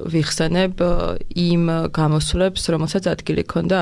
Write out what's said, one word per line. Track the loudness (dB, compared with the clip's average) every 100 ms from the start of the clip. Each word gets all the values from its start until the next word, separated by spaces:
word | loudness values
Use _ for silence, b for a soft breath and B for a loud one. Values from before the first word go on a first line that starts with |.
ვიხსენებ, | -2 0 0 0 0 2 0 0
ა, | 2 2 2 -2
იმ | -4 -2 2 2 2 0 -2
გამოსვლებს, | 0 2 2 0 0 0 0 -2
რომელსაც | -2 0 -2 -2
ადგილი | -4 -2 -2
ჰქონდა | -2 -2 0 0